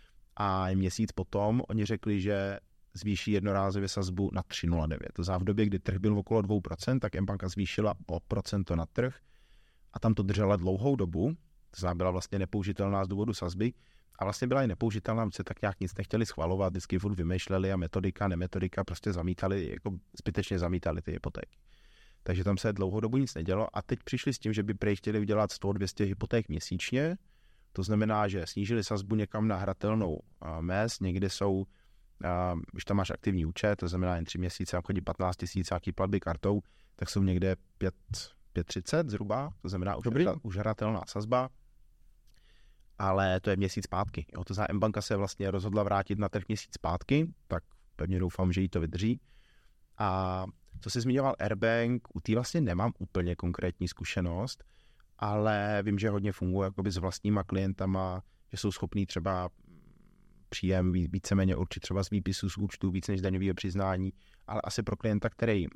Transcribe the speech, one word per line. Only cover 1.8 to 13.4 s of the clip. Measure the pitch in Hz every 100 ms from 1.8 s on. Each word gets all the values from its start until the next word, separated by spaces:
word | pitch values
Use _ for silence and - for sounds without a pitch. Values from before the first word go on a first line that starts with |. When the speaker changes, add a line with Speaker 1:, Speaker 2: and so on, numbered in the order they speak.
Speaker 1:
řekli, | 104 107 107 104
že | 98 101 98 101 - _ _
zvýší | 92 104 92 -
jednorázově | 101 101 98 98 98 98
sazbu | - 92 92 98
na | 92
tři | - - 85
nula | 85 78
devět. | 76 -
To | -
znamená, | 87 90
v |
době, | 92 101 104
kdy | 92
trh | - 92
byl | 104 104
okolo | - 113
dvou | 98 104
procent, | - 82 - 131
tak | 107
M-banka | 85 98 101 92
zvýšila | 101 92 - 107 - -
o | 85
procento | - 104 - 101 90 85
na | 82
trh. | - 127 - _ - - - - _ -
A | -
tam | 113
to | 110
držela | 98 104 98 101
dlouhou | 90 95 135 131
dobu, | 90 80 120 165 - - -
to | -
znamená, | 90
byla | 87 92
vlastně | 92 - 98
nepoužitelná | 92 107 98 101 98 98
z | 92
důvodu | 98 113
sazby. | 101